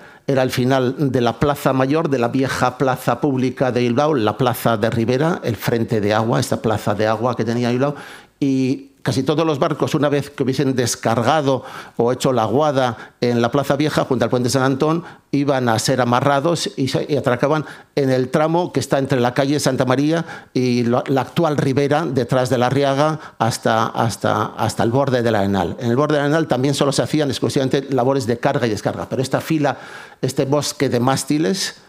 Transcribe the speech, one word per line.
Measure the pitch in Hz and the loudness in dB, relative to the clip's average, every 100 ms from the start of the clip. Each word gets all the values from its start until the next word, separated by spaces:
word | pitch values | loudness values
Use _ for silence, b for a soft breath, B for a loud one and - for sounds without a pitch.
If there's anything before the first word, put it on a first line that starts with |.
| B B - | B B -2
era | 135 | 0
el | 131 | 0
final | 127 127 135 123 131 143 | 0 2 2 2 0 0
de | 127 | 2
la | 117 117 | 0 0
plaza | 147 143 151 | 0 0 0
mayor, | 131 135 151 165 | 0 0 0 0
de | 135 | 0
la | 117 | 0
vieja | 131 131 - 127 - | 0 -2 0 -2 0
plaza | 131 127 - - | 0 0 -2 0
pública | 151 131 127 127 127 | 0 0 -2 0 0
de | 120 | 2
Bilbao, | 123 120 151 | 0 2 2
la | 147 107 - | 2 0 2
plaza | 123 120 127 113 | 0 0 0 0
de | 113 | 0
Ribera, | 117 110 127 160 185 | 0 0 0 0 -2
el | - 104 | -4 -4
frente | - 117 113 113 | -2 -2 0 0
de | 101 | 2
agua, | 107 113 143 | 2 2 0
esta | 127 - | 0 -2
plaza | 117 104 - 101 | -2 -2 -2 0
de | 107 | 0
agua | 110 123 117 | 0 -2 -2
que | |
tenía | 113 120 120 | -4 -2 -2
Bilbao, | 123 139 143 B B B _ | 0 -2 -4 B B B _
y | 139 135 131 139 - _ | -2 0 0 -2 -8 _
casi | - 110 | -4 -2
todos | 135 156 165 | 0 0 0
los | 143 | 0
barcos, | 165 156 135 160 | 0 0 0 0
una | 143 | 2
vez | 143 135 | 0 -4
que | - | -4
hubiesen | 127 131 135 127 | -2 0 0 0
descargado | 120 - 117 113 117 156 135 131 B B B - | 0 0 0 2 2 2 2 0 B B B -2
o | 120 | 0
hecho | 127 147 | 2 0
la | 127 | 2
aguada | 110 120 151 135 127 113 - _ | 2 2 2 2 0 -2 -12 _
en | 123 120 | 0 2
la | 117 | 2
plaza | 143 135 143 | 0 0 0
vieja, | 147 165 151 | 0 0 0
junto | 123 | 0
al | 113 | 2
puente | 127 120 | 0 0
San | 131 | 2
Antón, | 131 135 151 160 B B _ | 2 2 0 0 B B _
iban | 139 143 135 123 | -2 0 0 2
a | 113 | 0
ser | - 127 | 0 0
amarrados | 120 123 131 139 147 170 - - | 2 2 2 2 0 -2 -4 -4
y | 131 | -2
se, | 160 - | -2 -2
y | 143 | -2
atracaban | 123 120 139 156 - B B - | 0 0 0 0 -2 B B -2
en | 135 | 0
el | 131 127 | 0 0
tramo | 160 156 165 175 | 0 2 0 0
que | 143 | -2
está | 120 143 | 0 0
entre | 135 135 | 0 2
la | 120 | 2
calle | 123 139 147 | 2 0 0
Santa | 143 131 | 0 0
María | 131 139 147 165 165 - - | 2 2 2 0 -4 -12 -6
y | 131 127 123 | -2 0 2
lo, | 117 120 147 | 2 0 0
la | 135 | 0
actual | 123 - 165 147 | 0 0 0 2
Ribera, | 147 135 143 147 165 | 0 2 2 2 0
detrás | 135 120 131 127 | -2 0 0 2
de | 123 | 2
la | 123 | 2
Arriaga, | 127 139 135 151 151 B - | 2 2 2 2 0 B -2
hasta, | 113 - 117 113 113 | -2 0 0 0 0
hasta, | - 117 - 110 104 110 - | 0 -2 0 0 0 -2 -2
hasta | 117 - | -4 0
el | 110 | 0
borde | 127 135 123 | 2 2 2
del | 117 107 | 2 0
Arenal. | 98 98 87 98 | 0 0 -2 -2
En | 120 | -2
el | 117 | 0
borde | 147 | 2
del | 151 | 2
Arenal | 143 156 160 | 2 0 0
también | 127 139 | 0 0
solo | 135 143 | 2 0
se | 135 | 0
hacían | 123 151 143 | 0 0 0
exclusivamente | 113 - 143 135 139 135 | -2 -2 0 0 0 0
labores | 139 120 139 113 | 0 2 0 0
de | 117 | -2
carga | - 139 117 | 0 0 -2
y | |
descarga, | 104 - 101 82 | -2 -4 -6 -6
pero | 110 | -4
esta | 127 127 | -2 -4
fila, | - 160 143 120 B B B B | -2 0 0 -2 B B B B
este | 131 131 135 | -6 -2 0
bosque | 147 139 - 135 | 0 -2 -2 -2
de | 120 | 0
mástiles, | 123 135 - 147 180 190 - - | 0 0 0 0 0 -2 -4 -10